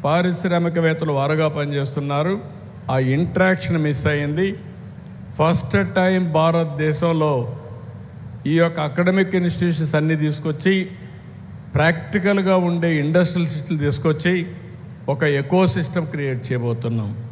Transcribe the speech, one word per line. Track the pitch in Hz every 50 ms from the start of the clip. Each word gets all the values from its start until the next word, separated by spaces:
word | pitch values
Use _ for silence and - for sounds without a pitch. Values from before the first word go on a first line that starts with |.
| -
పారిశ్రామికవేత్తలు | 143 156 175 180 180 175 160 - 185 175 170 170 170 160 170 165 160 156 160 165 156
వారుగా | 143 135 139 143 156 156 160 156
పనిచేస్తున్నారు, | 151 151 147 143 147 143 139 135 - 147 139 143 143 143 156 180 196 214 - - - - - - - - - - 131
ఆ | 135 131 127 135
ఇంటరాక్షన్ | 147 175 175 - 180 185 185 185 - - - 175 165 151
మిస్ | 151 143 135 - 151
అయింది. | 147 147 147 147 147 160 190 196 202 - - - - - - - - - - - - - - - - -
ఫస్ట్ | 156 165 170 - - - - 202 196 175 - 190
టైమ్ | 185 185 190 185 180 165
భారతదేశంలో | 156 156 160 165 165 170 170 151 143 143 151 156 147 - 170 170 165 156 156 151 143 123 117 113 - - - - - - - - - - - - - - - - - - -
ఈ | 139 156 165
యొక్క | 170 165 160 165 156 147
అకాడమిక్ | 123 175 175 180 185 190 190 190 190 180
ఇన్‌స్టిట్యూషన్స్ | 180 175 - - 185 175 165 151 160 147 156
అన్నీ | 151 151 160 160 151 151
తీసుకొచ్చి, | 151 147 147 - 160 151 - - 190 196 190 180 - - - - - - - - - - - - - - - - - -
ప్రాక్టికల్గా | 143 151 165 170 165 - - - 208 175 202 202 196 190 190 190 185 175 175
ఉండే | 175 170 165 170 165 151 143
ఇండస్ట్రియల్ | 151 160 180 180 - - 175 170 151
సిటీలు | 127 156 139 - 165 151 143
తీసుకొచ్చి, | 143 131 - - 160 151 151 - 202 185 180 170 180 - - - - - - - - - - - -
ఒక | 139 123 156 147 139 139
ఎకోసిస్టమ్ | 139 139 180 185 190 175 - 185 160 127 - 180 160 151 -
క్రియేట్ | 147 143 135 127 117 - -
చేయబోతున్నాం. | 127 123 117 120 117 117 117 113 117 113 104 101 107 - - -